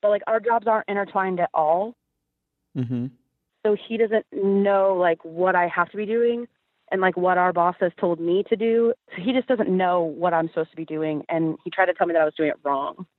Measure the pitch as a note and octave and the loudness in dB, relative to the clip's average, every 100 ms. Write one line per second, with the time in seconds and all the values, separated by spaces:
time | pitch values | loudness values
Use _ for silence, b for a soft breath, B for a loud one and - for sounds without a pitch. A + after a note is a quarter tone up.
0 | G#3 G#3 - A3 A3 A#3 A3 A3 - G3+ | 2 0 0 -2 2 0 2 0 0 -4
1 | G3 G3 F#3+ F3+ F3 - D#3 E3+ G#3+ - | -2 -2 -2 -2 0 0 2 2 0 -8
2 | _ _ _ _ _ _ _ C#3+ A#2+ B2 | _ _ _ _ _ _ _ -6 -4 -4
3 | B2+ _ _ _ _ _ G#3+ G#3 - A3+ | -6 _ _ _ _ _ -2 -2 -2 -2
4 | A3 A3 - - G3 G3 G3+ G3 G3 F#3 | 0 0 -4 -4 0 2 2 2 2 2
5 | F3+ E3 E3 E3 F#3 F#3 F3 F3+ F3 G3+ | 0 0 -6 -2 2 2 0 0 -2 -4
6 | G#3 A3+ A#3 A#3+ A#3+ _ _ _ _ F#3+ | -4 0 0 0 -6 _ _ _ _ 0
7 | F#3 F3+ F3+ F3+ F3+ F3 F3 F3+ F3+ - | 0 2 2 2 2 2 0 0 -2 0
8 | F#3 E3 E3 F3+ G3+ G#3+ A3+ A3+ A#3 - | -2 -2 0 -2 0 -2 2 2 2 -2
9 | _ - F#3 C4 B3 B3 - F#3 F3+ F3+ | _ -8 -2 -2 0 -2 2 2 2 0
10 | E3 D3 F3 E3 E3 E3 E3 - D#3+ D#3 | -2 -2 0 0 0 -4 -6 -8 -8 -4
11 | D#3 D3+ - E3 D#3+ - - F3 F#3 E3+ | -4 -4 -4 -2 -2 -2 -8 0 0 2
12 | F3 E3 D#3 - D#3 - C#3+ C#3 C#3+ - | 0 2 0 0 -4 -2 -4 -4 -4 -10
13 | F#3 | -18